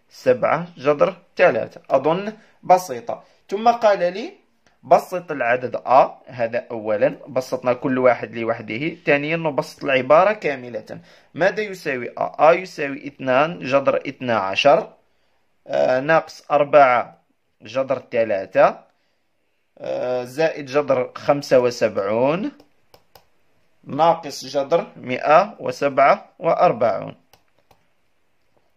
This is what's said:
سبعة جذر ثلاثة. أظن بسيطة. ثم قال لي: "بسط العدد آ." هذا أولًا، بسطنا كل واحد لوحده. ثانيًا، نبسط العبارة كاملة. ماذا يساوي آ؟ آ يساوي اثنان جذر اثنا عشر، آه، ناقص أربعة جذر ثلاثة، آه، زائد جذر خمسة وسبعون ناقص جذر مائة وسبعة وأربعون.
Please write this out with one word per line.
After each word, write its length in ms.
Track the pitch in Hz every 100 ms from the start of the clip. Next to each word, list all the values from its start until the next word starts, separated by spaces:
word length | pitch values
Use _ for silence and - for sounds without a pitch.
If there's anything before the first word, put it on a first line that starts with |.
| _
سبعة 580 | - - 127 110 139 170 -
جذر 380 | 131 147 175 185 _ -
ثلاثة. 440 | 180 120 113 - -
أظن 440 | 135 139 175 208 214 _ _
بسيطة. 600 | - 180 175 120 - 110 - _ -
ثم 200 | 196 226
قال 300 | 233 226 190
لي: 340 | 175 185 320 - _ _ _ _
"بسط 480 | 120 175 - 180 175
العدد 440 | 143 117 127 123 -
آ." 320 | - 131 160 - -
هذا 380 | 120 113 117 -
أولًا، 440 | 117 107 104 135 185 -
بسطنا 460 | 131 127 131 127
كل 240 | 123 139 127
واحد 380 | 127 117 113 113
لوحده. 600 | 113 117 110 110 156 170 -
ثانيًا، 320 | 143 147 165
نبسط 460 | 160 135 - -
العبارة 500 | 143 131 127 156 196
كاملة. 680 | 214 156 131 123 113 110 110 - _ _
ماذا 280 | - 185 202
يساوي 480 | 214 185 156 131 120 -
آ؟ 320 | - - 151
آ 20 |
يساوي 560 | 180 185 - 143 139 143
اثنان 520 | - 131 127 156 175
جذر 400 | 139 139 135 139 143
اثنا 300 | - 123 110
عشر، 560 | 95 98 143 147 - _ _ _ _ _ _ _ -
آه، 320 | 139 139 127
ناقص 460 | 143 160 - - -
أربعة 680 | 147 143 147 135 120 98 - _ _ _ _
جذر 420 | 107 123 135 131 -
ثلاثة، 680 | 120 113 98 95 135 165 - _ _ _ _ _ _ _ _ _ _
آه، 460 | 127 135 127 127
زائد 420 | 123 127 160 147 143
جذر 460 | 139 139 127 123 -
خمسة 440 | - 143 139 131
وسبعون 920 | 123 117 113 104 98 113 131 170 277 - _ _ _ _ _ _ _ _ _ _ _ _
ناقص 640 | - 135 165 160 147 - 127
جذر 420 | 139 131 170 208 160
مائة 600 | 123 127 - 156 208 -
وسبعة 720 | 127 131 139 131 139 202 - -
وأربعون. 760 | 156 - 180 120 113 104 104 - _ _ _ _ _ _ _ _ _ _ _ _ _ _ _